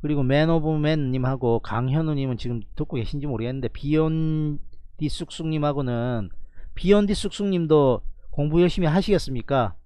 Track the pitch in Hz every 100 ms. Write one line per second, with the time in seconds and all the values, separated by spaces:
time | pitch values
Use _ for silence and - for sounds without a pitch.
0 | 151 147 127 143 160 165 156 156 151 156
1 | 131 131 127 131 127 117 - 110 127 147
2 | 160 147 135 117 123 120 104 - 151 135
3 | 110 147 143 117 120 135 117 - 143 151
4 | 160 160 156 156 151 147 - - - -
5 | 151 - 165 - 160 156 147 143 131 120
6 | 120 120 95 - - - - - 175 202
7 | 202 208 196 - 202 185 160 151 135 113
8 | - - - - 147 160 180 - 165 170
9 | 202 185 - 127 - 139 110 -